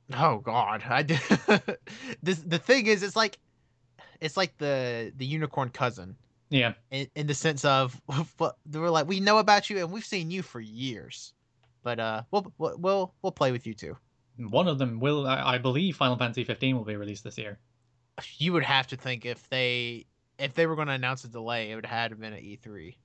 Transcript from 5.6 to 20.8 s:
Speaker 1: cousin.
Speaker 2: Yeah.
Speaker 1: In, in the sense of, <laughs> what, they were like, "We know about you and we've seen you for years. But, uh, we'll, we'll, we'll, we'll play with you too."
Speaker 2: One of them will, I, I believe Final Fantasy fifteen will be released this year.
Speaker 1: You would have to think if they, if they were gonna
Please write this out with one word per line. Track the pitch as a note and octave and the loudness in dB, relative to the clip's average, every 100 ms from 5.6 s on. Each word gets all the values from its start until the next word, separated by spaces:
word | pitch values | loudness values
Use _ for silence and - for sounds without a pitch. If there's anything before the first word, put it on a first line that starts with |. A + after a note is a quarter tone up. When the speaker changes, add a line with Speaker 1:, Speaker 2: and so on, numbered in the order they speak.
| B2+ | -4
Speaker 1:
cousin. | - B2+ G#2 F2+ - _ _ - | 0 -2 -2 -10 -16 _ _ 0
Speaker 2:
Yeah. | C#3 A#2 - _ | 2 2 0 _
Speaker 1:
In, | C3+ C#3 | -8 -6
in | D3+ D3+ | -4 -4
the | |
sense | C#3+ D#3+ C#3+ | 0 0 2
of, | D3 C3+ C3 - - | 4 4 2 -4 -4
<laughs> | C#3 E3 - | -4 -4 -2
what, | E3 - D#3 | -2 -4 -10
they | D3+ | -2
were | E3+ | 2
like, | D#3+ D3+ | 2 2
"We | G3 | 2
know | G3 G#3+ | 4 6
about | G#3 G#3 - | 6 4 4
you | G3+ | -2
and | E3 | -4
we've | G#3 | -6
seen | - G3+ D#3+ | -6 -4 -4
you | F#3 | -6
for | D#3+ A#2+ | -8 -10
years. | A2 A2+ C3 G#2 C2 - - _ _ _ _ _ | -10 -6 -6 -6 -10 -16 -18 _ _ _ _ _
But, | B2 A#2 | -4 -2
uh, | A2+ A2 A2+ | -2 -2 -2
we'll, | G#3 F#3+ - | -2 -2 -4
we'll, | D#3 - | -4 0
we'll, | F3+ G3 F#3 _ | 0 2 0 _
we'll | F#3+ | -4
play | - C3+ | 0 2
with | B2 A2+ | 0 -4
you | |
too." | G#2+ D#2 - _ _ _ - | -10 -12 -14 _ _ _ -12
Speaker 2:
One | A2+ A#2+ F3+ | 0 2 4
of | C#3 | 2
them | B2+ A2+ | 0 0
will, | C3+ D3 C3 | 0 2 0
I, | C3 B2+ | 0 0
I | B2 | 0
believe | B2+ C3 F#3+ C#3 | 2 2 0 2
Final | C3 B2 | 2 2
Fantasy | A#2+ A#2+ | -2 -2
fifteen | A#2 A2+ C3 B2+ | -4 -2 0 0
will | |
be | G#2+ G#2 | -2 -6
released | G#2 G2+ | -6 -8
this | G#2+ - | -10 -10
year. | G#2+ G2+ _ _ _ _ _ - - - | -10 -12 _ _ _ _ _ -16 -14 -4
Speaker 1:
You | D#3+ | 0
would | F3 | 2
have | A#2+ C3+ B2+ | 4 2 2
to | B2+ | -4
think | C3 A#2+ | -4 -4
if | A#2+ A#2+ - | -4 -8 -4
they, | C3 B2+ B2 A#2+ A#2 - _ _ - | 0 2 0 -4 -8 -14 _ _ -6
if | C#3 | -2
they | C#3+ E3 | 2 2
were | |
gonna | D#3 | 2